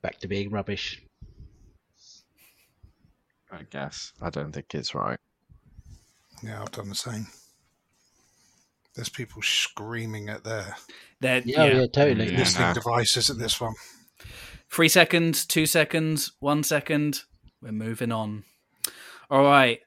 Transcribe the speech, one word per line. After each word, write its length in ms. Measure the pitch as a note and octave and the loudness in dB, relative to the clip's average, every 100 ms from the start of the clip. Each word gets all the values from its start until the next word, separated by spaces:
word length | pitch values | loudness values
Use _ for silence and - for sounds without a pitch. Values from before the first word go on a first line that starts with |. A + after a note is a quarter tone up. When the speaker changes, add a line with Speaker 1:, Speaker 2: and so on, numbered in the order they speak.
Speaker 1:
Back 180 | F#2 - | -10 -10
to 80 | F#2 | -8
being 220 | G2 G2+ | -6 -4
rubbish. 520 | G#2 G2 G2+ - - _ _ - - - _ - _ _ _ - - _ _ _ _ _ _ - _ _ _ _ _ _ | -6 -4 -6 -8 -12 _ _ -20 -20 -20 _ -20 _ _ _ -20 -20 _ _ _ _ _ _ -20 _ _ _ _ _ _
Speaker 2:
I 120 | F2+ D2 | -20 -14
guess. 440 | C#2 C#2 - - _ | -10 -10 -10 -16 _
I 80 | F2+ | -8
don't 220 | D2+ D2 | -6 -8
think 220 | D2+ C#2+ | -10 -10
it's 220 | D2+ C#2 - | -8 -6 -4
right. 240 | G1+ - _ _ _ - _ - - - _ _ _ - | -4 -6 _ _ _ -20 _ -20 -20 -20 _ _ _ -18
Speaker 3:
Yeah, 180 | A2+ G#2 | -14 -12
I've 100 | G#2+ | -12
done 180 | - G2+ | -12 -10
the 60 | G2 | -8
same. 320 | - A2 G#2+ - _ _ _ _ _ _ _ _ _ _ _ _ _ _ _ - | -8 -8 -10 -14 _ _ _ _ _ _ _ _ _ _ _ _ _ _ _ -12
There's 140 | A#2 | -12
people 320 | - A#2+ - | -10 -14 -6
screaming 880 | - - - - G#2 A#2 A2+ G#2+ G#2 | -2 0 -2 -6 -8 -6 -6 -8 -8
at 140 | G#2+ | -10
their 320 | A2 A2 G2 F#2+ - - - _ | -6 -8 -8 -14 -18 -20 -20 _
Speaker 4:
They're, 220 | B2+ B2+ B2 | 0 0 0
Speaker 1:
Yeah, 200 | - D3+ | 4 6
Speaker 4:
yeah. 80 | C3 | 6
Speaker 1:
yeah, 40 | B2 | 4
totally. 380 | - C#3+ A#2 F#2 | 4 4 4 2
Speaker 2:
Yeah. 80 | F2+ | 2
Speaker 3:
listening 340 | F2+ F2+ F2 | 2 4 2
devices 560 | F2 A#2 A#2+ A2+ - - | 2 0 0 2 2 0
at 80 | B2 | -2
this 220 | G#2+ - | -4 -2
one. 120 | A#2 G#2+ - - _ _ - - - - _ | -4 -8 -16 -20 _ _ -20 -18 -18 -20 _
Speaker 4:
Three 200 | - E3 | 4 6
seconds, 560 | F#3 E3 F3 E3 E3 - | 6 6 4 2 0 0
two 200 | - D#3 | 0 2
seconds, 680 | E3+ D3+ E3 D#3+ D#3 - _ | 2 2 0 0 -2 -4 _
one 240 | C#3 D3 | 0 0
second. 600 | D3+ D3+ - D3 D3+ C#3+ - _ - _ | 2 -2 0 0 0 -4 -10 _ -20 _
We're 100 | A#2+ | -10
moving 400 | G#2+ A2 A2+ A#2+ | -6 -6 -4 -4
on. 320 | A2+ G#2+ G#2+ - _ _ _ - - - - - | -2 -4 -8 -14 _ _ _ -12 -12 -20 -20 0
All 140 | C#3 | 6
right. 360 | C#3+ C#3+ B2+ A#2 | 8 8 6 2